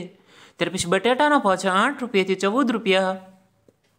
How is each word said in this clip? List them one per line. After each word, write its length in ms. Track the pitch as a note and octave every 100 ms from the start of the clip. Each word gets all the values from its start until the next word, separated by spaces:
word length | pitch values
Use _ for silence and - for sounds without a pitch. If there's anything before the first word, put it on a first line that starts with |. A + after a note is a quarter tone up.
| F3 - _ - - -
ત્યાર 160 | E3+
પછી 180 | F#3 F3
બટાટાનો 480 | F#3+ A#3 B3+ D4 D4
ભાવ 160 | G3+ F#3
છે 60 | F#3+
આઠ 320 | F#3 A#3+ C#4
રૂપિયાથી 340 | A#3+ G3 F#3+
ચૌદ 360 | F#3 G3 A#3 C4
રૂપિયા. 460 | A3+ F#3+ F#3+ F#3+ F#3+ - - _ _ _ _ _